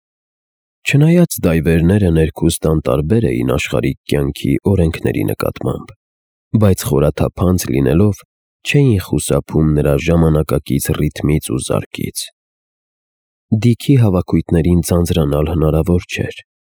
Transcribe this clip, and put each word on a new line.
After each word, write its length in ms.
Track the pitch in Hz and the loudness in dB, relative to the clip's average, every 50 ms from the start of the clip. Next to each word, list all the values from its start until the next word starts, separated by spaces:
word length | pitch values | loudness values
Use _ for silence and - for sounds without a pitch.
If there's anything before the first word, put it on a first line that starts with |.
| _ _ _ _ _ _ _ _ _ _ _ _ _ _ _ _ _ | _ _ _ _ _ _ _ _ _ _ _ _ _ _ _ _ _
Չնայած 500 | - - 139 151 160 170 180 170 - - | 0 2 4 4 4 4 4 2 2 0
դայվերները 760 | - - 87 82 82 71 80 82 85 82 87 101 104 101 87 | -2 -2 0 0 2 2 2 2 2 2 2 2 2 2 2
ներքուստ 560 | 82 80 80 78 - - 80 82 - - - 80 | 2 2 2 0 -2 -2 -2 -2 -2 0 -2 0
անտարբեր 560 | 80 76 - 65 64 71 73 78 - 117 - | 0 0 0 0 0 0 0 0 0 0 0
էին 220 | 65 58 60 62 64 | 0 -2 -2 -2 -2
աշխարհիկ 460 | 62 - - - - 62 58 67 65 - _ | -2 -2 -4 -4 -4 -2 -2 -2 -4 -6 _
կյանքի 480 | - 67 73 69 69 - - - 65 65 - | -4 -2 -2 -2 -2 -4 -4 -2 -2 -2 0
օրենքների 640 | - 98 101 90 85 80 - - - - - - 52 | 0 0 2 2 0 0 -2 -4 -6 -4 -4 -2 -2
նկատմամբ, 640 | - - - - - - - - - - - - - - _ _ _ _ _ _ _ _ _ _ _ - | -4 -4 -4 -4 -6 -6 -6 -6 -6 -6 -8 -10 -16 -20 _ _ _ _ _ _ _ _ _ _ _ 0
բայց 320 | 110 107 98 92 - - | 2 4 2 2 0 0
խորաթափանց 800 | - 71 67 73 78 - - 78 62 - - 92 90 92 87 - | -2 0 2 2 0 0 0 -4 -4 -2 -2 0 0 0 0 -2
լինելով, 540 | 69 60 67 69 64 71 87 104 104 98 - - _ _ _ _ _ _ _ - | -2 -2 0 2 2 2 2 2 0 -2 -4 -12 _ _ _ _ _ _ _ -8
չէին 360 | - - 147 139 131 107 92 - | -2 0 2 2 2 2 0 -2
խուսափում 680 | - 76 73 - - 67 73 - - - 78 78 78 76 | -2 -4 -4 -2 -2 -2 -2 -2 -2 -2 0 0 2 2
նրա 220 | 73 71 73 71 | 0 2 0 0
ժամանակակից 920 | 71 78 82 85 85 82 82 76 76 76 - - 73 - - 65 71 - - | 0 0 2 2 2 4 2 2 0 0 -2 -2 -4 -2 -2 -4 -2 -2 -2
ռիթմից 600 | 76 - 73 76 - - - 71 76 73 - - | -2 -2 -2 -4 -4 -4 -2 0 0 -2 -2 -4
ու 80 | 58 65 | -6 -6
զարկից։ 600 | 64 - - 52 - - - - - - - - - - _ _ _ _ _ _ _ _ _ _ _ _ _ _ _ _ _ _ _ _ _ _ _ _ | -4 -4 -4 -4 -4 -6 -10 -8 -8 -8 -8 -12 -14 -14 _ _ _ _ _ _ _ _ _ _ _ _ _ _ _ _ _ _ _ _ _ _ _ _
Դիքի 440 | 110 110 113 120 113 - - - 143 | -4 0 2 0 0 0 2 2 4
հավաքույթներին 840 | 127 113 101 90 90 - - - 82 - - 87 85 76 87 87 85 | 4 4 4 2 0 0 0 -2 -2 0 0 0 0 2 2 2 2
ձանձրանալ 680 | 80 - 92 87 87 80 87 82 76 71 71 73 76 80 | 2 0 0 0 0 0 0 0 0 0 0 -2 -2 -2
հնարավոր 560 | 82 78 80 76 76 80 78 82 90 90 - | -2 0 0 2 2 0 0 0 0 -2 -2
չէր, 300 | - - - - - - - - _ _ _ _ _ _ | -6 -8 -6 -6 -8 -8 -14 -20 _ _ _ _ _ _